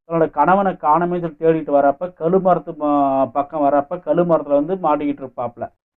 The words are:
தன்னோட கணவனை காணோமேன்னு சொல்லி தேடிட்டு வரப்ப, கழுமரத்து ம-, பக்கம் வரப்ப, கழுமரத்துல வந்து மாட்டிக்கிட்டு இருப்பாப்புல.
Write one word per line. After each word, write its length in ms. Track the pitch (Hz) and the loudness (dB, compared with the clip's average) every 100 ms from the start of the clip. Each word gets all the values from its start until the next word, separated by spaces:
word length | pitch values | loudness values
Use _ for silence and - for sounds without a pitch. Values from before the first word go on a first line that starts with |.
| - | -4
தன்னோட 220 | 165 151 | 0 0
கணவனை 420 | 147 151 196 190 | 2 2 2 2
காணோமேன்னு 600 | 180 151 156 175 175 170 | -2 0 2 2 -2 -6
சொல்லி 20 | 151 | -2
தேடிட்டு 340 | 160 160 147 | 0 0 2
வரப்ப, 400 | 143 139 139 180 - | 2 2 0 -6 -4
கழுமரத்து 560 | 160 190 180 170 - 160 | 0 2 2 0 -2 -6
ம-, 520 | 147 143 139 135 127 | -2 0 0 0 -2
பக்கம் 300 | 143 139 156 | -2 -6 -2
வரப்ப, 360 | 143 143 139 175 | 0 0 -2 -6
கழுமரத்துல 680 | 156 165 175 156 143 143 151 | -2 0 2 0 0 -2 0
வந்து 100 | 190 | -2
மாட்டிக்கிட்டு 540 | 165 147 143 143 135 | -2 -2 -2 -6 -10
இருப்பாப்புல. 420 | - 120 120 101 _ _ | -10 -10 -10 -14 _ _